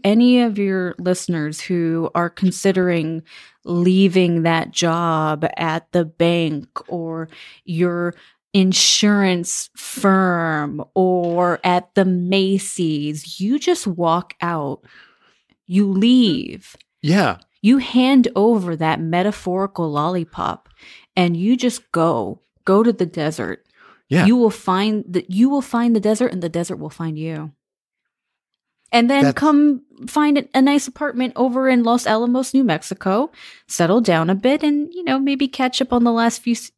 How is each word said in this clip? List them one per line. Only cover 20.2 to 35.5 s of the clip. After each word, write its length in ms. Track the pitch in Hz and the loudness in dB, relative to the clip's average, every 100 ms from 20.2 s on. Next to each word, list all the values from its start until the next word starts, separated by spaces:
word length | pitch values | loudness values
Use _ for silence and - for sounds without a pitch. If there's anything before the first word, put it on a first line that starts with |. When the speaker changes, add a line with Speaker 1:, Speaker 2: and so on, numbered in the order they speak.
| 165 - - - _ _ - - _ - | -6 -6 -6 -8 _ _ -20 -20 _ 0
Speaker 1:
and 200 | 175 170 | 0 0
you 200 | 202 254 | 0 0
just 340 | 247 - - | 0 -4 -6
go, 480 | 170 165 120 98 185 _ _ | 0 0 0 -4 -10 _ _
go 180 | - 196 | 2 4
to 100 | 233 | 4
the 120 | 226 170 | 0 -4
desert. 600 | 165 151 151 92 - _ _ - _ - | -4 -4 -4 -8 -10 _ _ -20 _ -2
Speaker 2:
Yeah. 160 | 160 | 2
Speaker 1:
You 120 | 202 247 | 4 4
will 140 | 226 | 2
find 540 | - - 185 214 214 185 | 0 -2 -2 0 -4 -4
that, 220 | 180 - | -6 -4
you 200 | 185 262 | 0 2
will 100 | 285 | 2
find 320 | 254 233 240 | -2 -2 0
the 60 | 220 | 2
desert 320 | 214 220 247 | 2 0 -2
and 100 | 185 | -4
the 60 | 170 | -6
desert 280 | 170 170 165 | -6 -6 -8
will 120 | 151 | -12
find 300 | - 165 156 | -10 -8 -8
you. 340 | 160 156 151 - _ _ _ _ _ _ _ _ _ _ _ _ _ | -8 -10 -12 -18 _ _ _ _ _ _ _ _ _ _ _ _ _
And 200 | 233 240 | 2 4
then 140 | 277 | 4
Speaker 2:
That's 140 | 277 262 | 2 2
Speaker 1:
come 440 | 302 294 294 262 - - 240 | 4 4 4 2 -6 -18 -6
find 320 | 302 302 285 | 0 2 2
a, 100 | - | 0
a 80 | 254 | 2
nice 240 | 269 285 262 | 4 2 -2
apartment 460 | - 294 240 254 - | -6 -6 -4 -4 -2
over 320 | 254 254 262 | -2 0 2
in 140 | 247 | 2
Los 240 | 233 240 - | 2 0 0
Alamos, 480 | 220 240 254 254 | 0 0 -2 0
New 100 | 269 | 0
Mexico, 680 | 240 160 - 196 190 202 311 - - - - | 0 -2 -6 -6 -2 -2 -2 -8 -20 -20 -8
settle 340 | - 170 226 | -2 2 2
down 300 | 220 165 165 | 2 2 0
a 40 | |
bit 280 | 196 254 302 | 0 0 0
and, 260 | 302 294 311 | 0 -2 -4
you 100 | 349 | -6
know, 140 | 330 269 | -4 -2
maybe 280 | 277 269 | 0 -2
catch 360 | 269 | -2